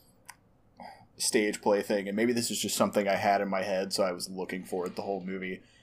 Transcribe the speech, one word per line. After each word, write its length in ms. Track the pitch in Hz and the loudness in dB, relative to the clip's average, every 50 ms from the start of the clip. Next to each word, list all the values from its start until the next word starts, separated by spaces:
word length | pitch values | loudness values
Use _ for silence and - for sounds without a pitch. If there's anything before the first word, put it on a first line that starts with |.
| _ _ _ _ _ - - _ _ _ _ _ _ _ _ - - - - - - - _ | _ _ _ _ _ -20 -20 _ _ _ _ _ _ _ _ -18 -18 -18 -18 -20 -20 -16 _
stage 440 | - - - 131 113 104 107 101 - | -4 0 2 2 4 2 2 0 0
play 200 | - 113 101 101 | 2 2 2 2
thing, 260 | 98 - 107 101 95 | 2 2 0 0 0
and 80 | 98 98 | 0 0
maybe 160 | 107 117 123 120 | 2 2 2 2
this 160 | 117 117 - | 2 0 -2
is 100 | 107 - | -2 -2
just 160 | 107 98 - | -2 0 2
something 300 | - 110 98 - 107 101 | 2 2 2 2 2 2
I 80 | 98 98 | 2 2
had 260 | 90 107 101 98 101 | 2 4 4 4 4
in 80 | 101 98 | 2 0
my 120 | 98 95 95 | 0 0 0
head, 280 | 104 95 92 98 95 | 0 0 0 0 0
so 120 | - 107 98 | 0 2 2
I 80 | 92 90 | 2 0
was 160 | 90 92 95 | -4 -6 -8
looking 340 | 95 92 90 - 95 92 90 | -6 -6 -6 -4 -6 -6 -6
for 220 | - 95 90 87 | -4 -4 -2 -2
it 100 | 92 - | -4 -4
the 60 | - | -6
whole 200 | 104 101 98 92 | -4 -4 -4 -4
movie. 400 | 90 92 95 92 92 92 95 - - - - _ | -4 -6 -6 -6 -6 -6 -8 -8 -12 -18 -20 _